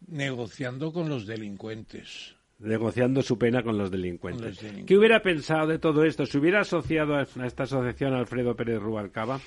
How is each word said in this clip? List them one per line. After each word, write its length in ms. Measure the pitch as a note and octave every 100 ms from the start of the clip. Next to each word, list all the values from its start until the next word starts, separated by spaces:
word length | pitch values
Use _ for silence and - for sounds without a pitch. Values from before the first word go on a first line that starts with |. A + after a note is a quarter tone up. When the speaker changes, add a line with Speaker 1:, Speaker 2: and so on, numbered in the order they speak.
| -
Speaker 1:
negociando 840 | D3 C#3 B2 A2+ - B2+ B2+ D#3+
con 160 | E3+ D#3+
los 180 | C3 G2+
delincuentes. 1080 | A2+ G#2 G2 A2 A2 G2 - - - - _ _ _
Speaker 2:
Negociando 600 | G#2 A2 A2+ A#2+ B2+ C3+
su 160 | B2 A2+
pena 240 | A#2+ B2
con 160 | A2+ G#2+
los 140 | F#2+
delincuentes. 500 | F#2+ F2+ E2+ F#2 A#2+
Speaker 1:
Con 80 | A2+
los 80 | F#2
delincuentes. 300 | G#2+ G2+ G2
Speaker 2:
¿Qué 100 | G3
hubiera 240 | A3+ A3
pensado 460 | F#3+ D#3 C3 D#3 D#3
de 120 | D#3+
todo 260 | E3 D3 D#3+
esto? 200 | D3+ C#3
¿Se 120 | C#3+
hubiera 240 | D#3+ G#3
asociado 540 | - E3+ C3 D#3 D3+ C#3+
a, 60 |
a 240 | C3 B2+ B2+
esta 180 | -
asociación 500 | B2+ C3+ B2 - C#3
Alfredo 420 | B2+ A#2 B2 A#2+ A#2
Pérez 240 | A#2 A2
Rubalcaba? 600 | G#2+ G#2+ G2+ A2+ A2+ C3+